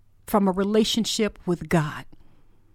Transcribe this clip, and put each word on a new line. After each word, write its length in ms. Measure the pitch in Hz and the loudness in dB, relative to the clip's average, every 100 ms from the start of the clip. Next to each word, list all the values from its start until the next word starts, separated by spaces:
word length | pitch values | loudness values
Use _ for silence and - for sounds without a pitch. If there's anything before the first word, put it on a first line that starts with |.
| _ _ - | _ _ 0
from 220 | - 196 | 2 2
a 40 | |
relationship 880 | 185 196 220 220 233 196 - 208 - - | 2 2 2 2 0 -2 -2 -2 -4 -4
with 220 | 170 156 | -4 0
God. 360 | 170 151 131 - - - - - - _ | 0 0 -8 -14 -20 -20 -20 -20 -20 _